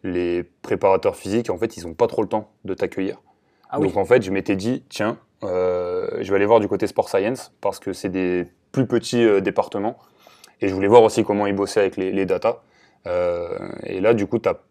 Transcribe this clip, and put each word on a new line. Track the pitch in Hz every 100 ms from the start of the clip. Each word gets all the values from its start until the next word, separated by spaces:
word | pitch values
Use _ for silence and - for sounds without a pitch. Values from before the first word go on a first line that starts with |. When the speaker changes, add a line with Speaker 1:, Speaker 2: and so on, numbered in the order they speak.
Speaker 1:
les | 95 87 87 87 - _
préparateurs | - 95 98 95 101
physiques | - 98 110 117
en | 90
fait | 113 -
ils | 85
ont |
pas | 80 117
trop | -
le | 113
temps | 92 - _
de | -
t'accueillir. | 92 92 - 95 - _ _ _ _ _
Speaker 2:
Ah | -
oui. | -
Speaker 1:
Donc | 95
en |
fait | 92 123
je | 98
m'étais | 95 92 98
dit | 104 135 _
tiens, | - 107 120 _ _
euh, | 101 92 90 90 90 90 - -
je | 98
vais | 98
aller | 101
voir | 113
du | 101
côté | 98 107
sport | - -
science | 101 101 131 - _
parce | 101 95
que | -
c'est | 92 98
des | 92 92 90 87 _ _
plus | - 123
petits, | 117 - 120
euh, | 117 98
départements | 95 - 98 101 104 135 _ _ - _ - _
et | 98
je |
voulais | 95 101
voir | 117
aussi | 110 117
comment | 107 104 101
ils |
bossaient | 98 101 -
avec | 98 95
les, | 95
les | 98 95
datas. | 90 110 117 _ _ _ _ -
Euh, | 90 87 85 85 95 - -
et | - 95
là | 101
du | 117 101
coup | -
t'as | 101 85 _